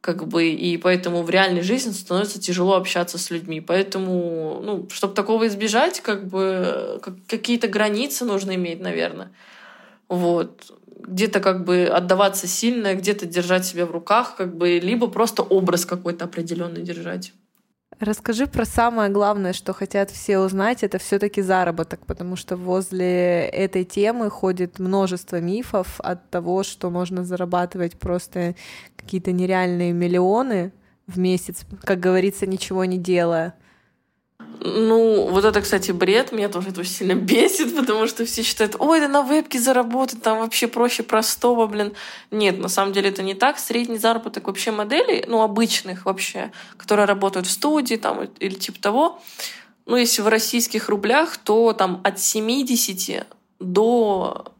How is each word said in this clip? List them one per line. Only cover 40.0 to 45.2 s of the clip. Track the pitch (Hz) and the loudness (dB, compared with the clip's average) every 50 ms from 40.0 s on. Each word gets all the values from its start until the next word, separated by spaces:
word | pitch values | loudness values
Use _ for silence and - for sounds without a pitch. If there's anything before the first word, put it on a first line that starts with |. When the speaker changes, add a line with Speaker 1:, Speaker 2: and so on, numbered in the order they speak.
| 262 254 - 226 | -2 -2 -4 -2
Speaker 1:
там | - 226 220 220 | 0 0 2 2
вообще | 226 226 - - - 233 | 0 -2 0 0 -2 0
проще | - 240 240 247 247 - 233 | 2 2 2 2 2 -2 -4
простого, | - - 220 233 - - - - 240 247 233 226 214 | 0 2 2 2 2 -2 2 2 4 4 4 2 2
блин». | 208 208 208 208 208 - - - - - - _ | 2 -2 -2 -2 -4 -10 -16 -16 -16 -18 -14 _
Нет, | - 214 214 196 180 190 | -2 2 2 2 2 0
на | 185 185 | -2 -2
самом | 185 - 196 196 190 | 0 0 0 2 2
деле | 196 196 202 | 2 2 2
это | 190 196 190 | 0 0 -4
не | 190 196 | -4 -2
так. | 196 240 269 294 - | 2 2 2 2 0
Средний | - - 226 233 240 233 233 214 | -6 -2 -2 -2 -2 -2 -4 0
заработок | 214 226 233 226 226 220 - 208 - - | 2 2 2 2 -2 -6 -10 -8 -6 -6
вообще | 196 - - 233 | -6 -4 -4 -4
моделей, | 220 208 208 208 262 330 494 508 381 - | -2 -2 -2 0 2 2 2 2 2 0